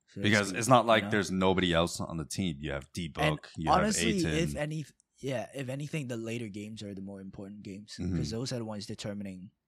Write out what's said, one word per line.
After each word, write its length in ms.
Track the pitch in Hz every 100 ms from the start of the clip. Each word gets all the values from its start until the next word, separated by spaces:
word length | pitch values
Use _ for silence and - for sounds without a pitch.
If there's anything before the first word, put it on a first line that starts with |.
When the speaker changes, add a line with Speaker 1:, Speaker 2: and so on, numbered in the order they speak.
| _
Speaker 1:
So 80 | -
to 80 |
Speaker 2:
Because 240 | 104 107 101
Speaker 1:
speak, 100 | 98
Speaker 2:
it's 80 | 113
not 160 | 123 113
Speaker 1:
you 20 |
Speaker 2:
like 140 | 110 101
Speaker 1:
know? 40 |
Speaker 2:
there's 200 | 107 87
nobody 420 | 92 92 92 90
else 260 | 82 85 -
on 160 | - 82
the 80 | 73
team. 320 | - 95 71
You 120 | 73
have 120 | 69
Speaker 1:
And 100 | 69
Speaker 2:
D-Book, 560 | - 82 67 147 151 - -
you 140 | 87
Speaker 1:
honestly, 520 | 165 190 208 - 208
Speaker 2:
have 100 | 165
Ayton. 160 | 156 165
Speaker 1:
if 60 | 143
any, 280 | 151 156 147 - _ _
yeah, 280 | 127 127 101 117
if 140 | 127
anything, 380 | 135 147 160 131
the 80 | 117
later 300 | 113 117 113
games 340 | 98 104 110
are 100 | 104
the 80 | 98
more 200 | 98 98
important 400 | 98 95 98 104
games, 320 | 104 95 - -
'cause 100 | 90
Speaker 2:
Mm-hmm. 220 | 87 -
Speaker 1:
those 200 | 110 127
are 60 | 123
the 80 | 110
ones 200 | 107 98
determining, 640 | 110 110 101 101 92 92 _